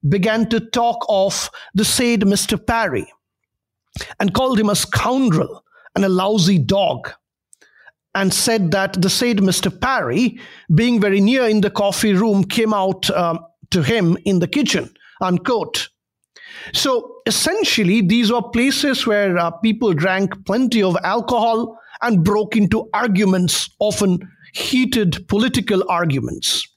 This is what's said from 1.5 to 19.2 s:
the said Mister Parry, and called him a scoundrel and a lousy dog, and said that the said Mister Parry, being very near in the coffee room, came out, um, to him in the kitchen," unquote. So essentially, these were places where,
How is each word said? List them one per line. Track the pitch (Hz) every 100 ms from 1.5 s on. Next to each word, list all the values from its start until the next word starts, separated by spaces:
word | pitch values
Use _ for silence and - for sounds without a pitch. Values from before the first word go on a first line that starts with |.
| - -
the | 190
said | 214 - 240 233 196
Mister | 196 - 214
Parry, | - 233 208 123 - _ _ _ _ _ _ _ _ - - -
and | 202
called | 208 262 240
him | 214
a |
scoundrel | 190 - - - 254 262 160 - - _ _ -
and | -
a | 196
lousy | 185 190 214 170 190
dog, | 117 196 180 123 - - _ _ _ _ _ _ - _ _
and | 190 196
said | - - 226 180
that | 190 190 190
the | 175
said | - 247 208
Mister | 190 180 202
Parry, | - 254 262 139 131 240 - - - -
being | 156 233 240
very | 202 196
near | 202 262
in | 240 214
the | 202
coffee | - 202 190 220
room, | 190 226 202
came | 196 240 220
out, | 208 190 190 -
um, | 190 170 165 - _ -
to | 185
him | 143 226 175 165
in | - 190
the | 170
kitchen," | 285 262 180 - _ - -
unquote. | 185 180 180 240 175 - - _ _ _ _ - - - -
So | - 285 247 - - -
essentially, | 208 - 392 403 - 185 214
these | 185 226 220
were | 240
places | 240 233 254 - 294 254 -
where, | 208